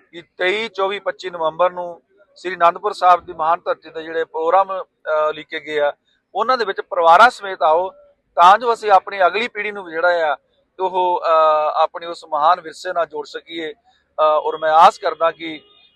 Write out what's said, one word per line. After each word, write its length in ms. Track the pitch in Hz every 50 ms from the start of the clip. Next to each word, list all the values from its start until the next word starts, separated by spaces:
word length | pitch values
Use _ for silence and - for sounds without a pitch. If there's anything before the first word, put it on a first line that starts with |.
| _ _
ਕਿ 100 | 165 170
ਤੇਈ, 460 | 160 _ _ - 180 185 196 214 226 220
ਚੌਵੀ, 300 | - 196 196 190 208 190
ਪੱਚੀ 320 | - 185 175 - 185 185
ਨਵੰਬਰ 400 | 175 170 160 156 156 165 180 180
ਨੂੰ 320 | 180 180 175 175 170 - _ _ _ _ _ _ _
ਸ੍ਰੀ 180 | - - 180 185
ਅਨੰਦਪੁਰ 380 | 175 170 170 175 185 170 175
ਸਾਹਿਬ 320 | 190 - 180 180 175 170 170
ਦੀ 80 | 180
ਮਹਾਨ 280 | 175 165 156 160 170 175 -
ਧਰਤੀ 260 | 180 170 - - 160
ਤੇ 120 | 160 160
ਜਿਹੜੇ 220 | 156 165 160 165 160
ਪ੍ਰੋਗਰਾਮ, 580 | - 151 160 160 165 180 190 196 190 190 185
ਅਹ, 500 | 160 - _ _ - 151 156 156 151 156
ਲਿਖੇ 280 | 156 151 151 - 160 156
ਗਏ 200 | 147 151 151 147
ਆ, 120 | 147 143 - _ _ _ _ _ _ _ -
ਉਹਨਾਂ 240 | 190 226 247 262 247
ਦੇ 60 | 214
ਵਿੱਚ 160 | 190 190 -
ਪਰਿਵਾਰਾਂ 500 | - _ - 180 165 165 170 185 226 254
ਸਮੇਤ 320 | - - 202 190 190 -
ਆਓ 280 | 180 156 156 175 185 190 190 - _ _ _ _ _ _ _
ਤਾਂ 240 | 165 170 185 202 220
ਜੋ 160 | 247 233 226
ਅਸੀਂ 160 | 220 214 208
ਆਪਣੀ 360 | 196 185 - 202 196 196 180
ਅਗਲੀ 220 | 170 180 214 240 233
ਪੀੜ੍ਹੀ 240 | - 208 202 208
ਨੂੰ 180 | 202 202 185 170
ਜਿਹੜਾ 420 | 156 165 175 175 175 170 160 151
ਆ 40 | 135 - _ _ _ _ _ _ _ -
ਉਹ, 400 | 190 180 185 185 180 180 175 -
ਅਹ, 640 | - 165 160 160 156 156 151 151 151 151 - 156
ਆਪਣੀ 240 | 160 - - 175 170
ਉਸ 180 | 170 170 - 165
ਮਹਾਨ 360 | 160 156 143 147 165 180 180
ਵਿਰਸੇ 320 | 160 160 147 - - 185
ਨਾਲ 140 | 180 170 165
ਜੋੜ 200 | 147 156 147 143
ਸਕੀਏ। 460 | - - 156 - 165 165 165 160 151
ਅਹ, 500 | 143 _ _ _ _ _ _ _ _ -
ਔਰ 360 | 156 151 156 151 - 156 156 156
ਮੈਂ 120 | 156 156
ਆਸ 280 | 156 160 180 214 - -
ਕਰਦਾ 320 | 202 170 160 156 165 165
ਕਿ, 300 | 160 160 165 160 156 147 - _ _ _ _ _ _